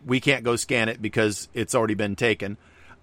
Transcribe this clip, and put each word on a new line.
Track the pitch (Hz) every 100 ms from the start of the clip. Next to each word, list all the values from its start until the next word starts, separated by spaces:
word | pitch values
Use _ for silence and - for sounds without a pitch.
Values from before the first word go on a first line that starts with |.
we | 123 127
can't | 139 135
go | 120 120
scan | - 127 113
it | 117
because | 107 120 107 98 -
it's | - 107
already | 131 110
been | 101 104 98
taken." | 120 104 98 104 - - - -